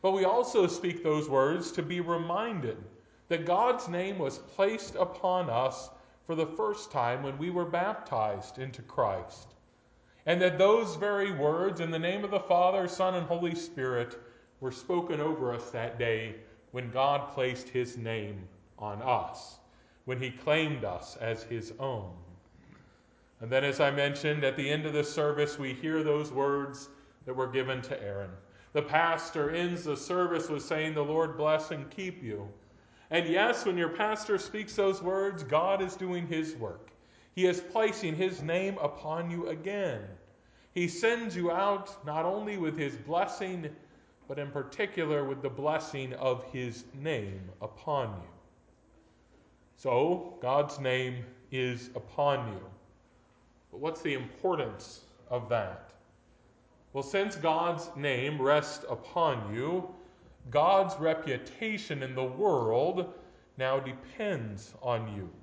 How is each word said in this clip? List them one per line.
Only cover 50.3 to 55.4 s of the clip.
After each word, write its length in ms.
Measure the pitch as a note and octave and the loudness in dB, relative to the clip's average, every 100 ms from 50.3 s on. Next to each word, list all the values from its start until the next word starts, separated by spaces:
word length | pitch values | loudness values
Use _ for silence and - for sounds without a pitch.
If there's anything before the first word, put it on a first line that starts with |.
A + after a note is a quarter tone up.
| - | -6
God's 380 | B2 C#3+ C#3+ - | 2 2 2 -2
name 460 | C3 B2+ B2+ B2 A#2 - - | 0 0 0 -4 -10 -16 -8
is 420 | C3 B2+ A#2+ - A#2+ | -2 -2 -2 -8 -10
upon 560 | - - C#3+ C3+ A2+ | -8 0 2 2 -2
you. 180 | G2 F#2 - - _ _ _ _ _ _ _ _ | -8 -12 -20 -20 _ _ _ _ _ _ _ _
But 80 | G#2 | -6
what's 220 | D3+ D#3+ | -6 -4
the 140 | D#3+ C3+ | -4 -4
importance 880 | A#2+ - F#3 E3 A#2 F#2+ - - - - - | -6 -2 0 0 -2 -6 -14 -18 -20 -20 -4
of 180 | B2 | -4